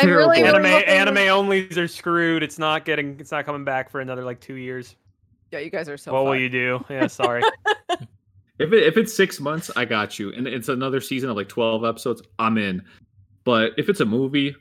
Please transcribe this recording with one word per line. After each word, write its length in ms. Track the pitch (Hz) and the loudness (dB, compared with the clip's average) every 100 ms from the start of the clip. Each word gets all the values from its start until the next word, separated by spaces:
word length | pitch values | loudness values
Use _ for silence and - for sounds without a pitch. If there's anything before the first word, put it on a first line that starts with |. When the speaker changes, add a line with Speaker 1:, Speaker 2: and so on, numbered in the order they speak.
Speaker 1:
I'm 60 | 285 | 6
really, 280 | - 320 - | 6 6 6
Speaker 2:
terrible. 240 | - 202 | 6 6
Speaker 1:
really 100 | - | 6
Speaker 3:
Anime, 140 | - | 4
Speaker 1:
hoping 440 | 175 190 196 202 196 | 6 4 4 4 4
Speaker 3:
anime 200 | 196 196 | 4 2
onlys 280 | 190 190 175 | 0 -2 -4
are 100 | 170 | -4
screwed. 560 | - 175 170 165 160 | -4 -2 0 2 0
It's 160 | 147 - | -2 -4
not 240 | 156 156 | -2 -2
getting, 340 | 156 151 143 139 | -2 -4 -4 -10
it's 140 | 147 | -8
not 120 | 151 | -6
coming 200 | 143 143 | -4 -6
back 260 | 139 131 131 | -4 -4 -4
for 100 | 139 | -8
another, 220 | 127 127 | -8 -8
like, 140 | 127 123 | -8 -12
two 160 | - | -14
years. 400 | 131 127 127 120 _ _ _ _ _ - | -14 -10 -12 -14 _ _ _ _ _ -16
Speaker 1:
Yeah, 80 | 151 | -12
you 100 | 156 | -8
guys 200 | 180 160 | -8 -8
are 80 | 143 | -12
so 160 | 151 | -4
Speaker 3:
What 140 | 131 135 | -2 0
will 40 | |
Speaker 1:
fucked. 80 | 135 | 0
Speaker 3:
you 60 | 127 | 0
do? 360 | 127 123 127 131 | -2 -2 -4 -6
Yeah, 200 | 135 - | -4 -4
sorry. 340 | - 139 120 440 - 427 | -2 -2 0 -2 -2 -6
Speaker 1:
<laughs> 240 | 415 - 349 - _ _ _ _ - | -6 -6 -8 -8 _ _ _ _ -4
Speaker 2:
If 120 | 156 | 2
it, 120 | 220 | 4
if 120 | 156 214 | 4 2
it's 160 | 226 | 0
six 280 | - 185 - | 0 -2 -2
months, 320 | 143 160 - | -6 -6 -6
I 100 | 123 | -4
got 320 | 117 110 101 - | -2 -2 -2 -6
you. 160 | 98 | -10
And 140 | 120 127 | -8 -8
it's 220 | 127 113 | -6 -4
another 320 | 127 135 131 | -4 -2 -4
season 280 | - 131 131 | -4 -6 -4
of, 60 | 104 | -4
like, 120 | 98 | -6
twelve 360 | - 113 110 | -2 -2 0
episodes, 380 | 117 113 127 113 - - | -2 -4 -4 -6 -8 -4
I'm 180 | 110 110 | 0 0
in. 260 | 101 92 - _ _ _ _ _ | 0 -4 -8 _ _ _ _ _
But 300 | 127 113 113 - | 0 2 0 -2
if 120 | 143 | -2
it's 100 | 196 | 0
a 60 | |
movie 500 | 113 117 135 143 139 139 | 0 0 0 -2 -4 -6